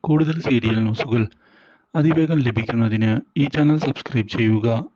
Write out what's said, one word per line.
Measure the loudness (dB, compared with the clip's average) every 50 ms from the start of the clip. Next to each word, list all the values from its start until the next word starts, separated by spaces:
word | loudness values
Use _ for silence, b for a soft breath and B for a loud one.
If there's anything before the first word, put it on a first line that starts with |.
കൂടുതൽ | 0 2 2 2 2 0 -2 -4
സീരിയൽ | -2 0 0 0 2 0 0 0
ന്യൂസുകൾ | 0 0 -2 -4 -4 -2 0 -2 -2 -2 b b b b b b b b b b b b -2
അതിവേഗം | 2 2 2 4 2 2 2 2 0
ലഭിക്കുന്നതിന് | 0 0 -2 -2 -4 -2 0 0 0 0 2 0 0 0 0 -2 -4 _ _
ഈ | -2 -2 0 0
ചാനൽ | 0 2 2 2
സബ്സ്ക്രൈബ് | 2 0 -4 -4 -6 -10 -4 -4 -4 -4
ചെയ്യുക | -2 -2 0 2 2 2 2 2 0 -2 -2 -4 -8 _